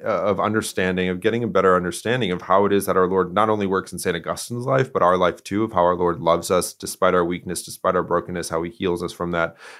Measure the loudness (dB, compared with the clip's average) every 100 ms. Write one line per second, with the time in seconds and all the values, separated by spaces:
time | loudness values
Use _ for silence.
0 | -4 -2 0 0 0 0 -2 -2 -2 0
1 | -2 -2 -2 -2 0 2 4 4 2 -4
2 | -2 -2 0 -2 2 2 4 2 2 2
3 | 2 2 0 0 2 2 0 -2 -4 -6
4 | -4 -4 -4 -8 -6 -8 -2 0 0 2
5 | 4 4 2 0 -4 -2 0 2 2 4
6 | 0 0 2 2 2 0 0 -6 -10 0
7 | 2 4 2 -2 -6 -10 -10 -4 0 0
8 | 0 -2 -2 -8 -4 -4 -6 -4 -4 -2
9 | -6 -6 -4 -2 -2 -4 -20 -18